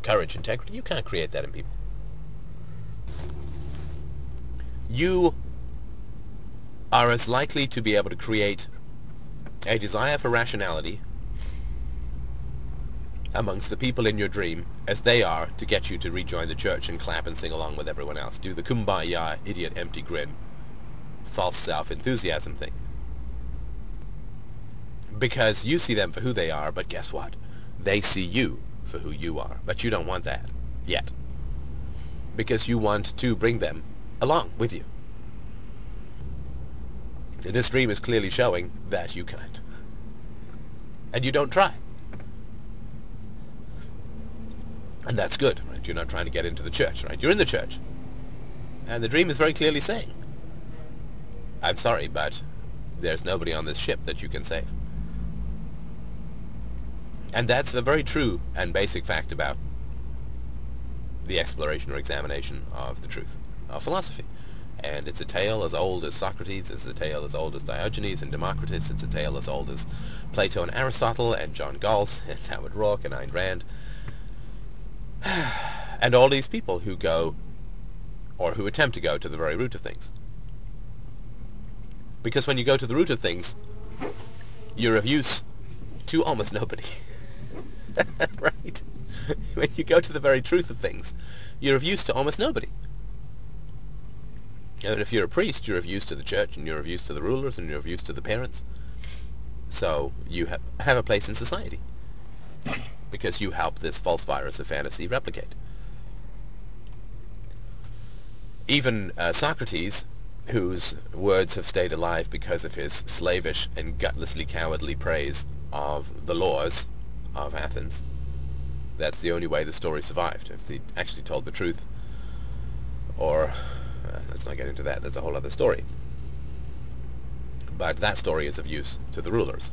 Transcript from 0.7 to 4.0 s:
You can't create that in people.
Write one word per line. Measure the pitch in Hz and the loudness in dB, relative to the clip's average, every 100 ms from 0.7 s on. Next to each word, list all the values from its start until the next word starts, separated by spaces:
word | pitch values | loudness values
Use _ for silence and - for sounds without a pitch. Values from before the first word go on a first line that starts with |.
You | 220 | -4
can't | - 285 | -2 -2
create | - 87 78 | 0 0 0
that | 73 | -2
in | 71 | -2
people. | - - - - - - - - - - - - - - - - - 71 - - - - - - - | -4 -4 -2 -2 -2 -4 -4 -4 -4 -4 -4 -4 -4 -4 -4 -4 -2 -4 -4 -4 -2 -2 -2 -2 -4